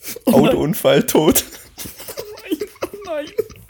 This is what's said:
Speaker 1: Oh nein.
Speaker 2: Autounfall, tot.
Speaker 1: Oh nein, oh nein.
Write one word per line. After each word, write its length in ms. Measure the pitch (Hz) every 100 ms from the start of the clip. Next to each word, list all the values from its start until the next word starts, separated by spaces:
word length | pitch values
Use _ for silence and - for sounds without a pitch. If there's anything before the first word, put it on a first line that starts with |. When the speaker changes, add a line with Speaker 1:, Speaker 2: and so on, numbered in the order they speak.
| - - -
Speaker 1:
Oh 60 |
nein. 180 | - -
Speaker 2:
Autounfall, 560 | - 143 - - 139 -
tot. 400 | - 156 - - - - -
Speaker 1:
Oh 460 | - - - - 427 427
nein, 160 | 381 392 415 -
oh 140 | - 403 403
nein. 200 | 302 302 - - - -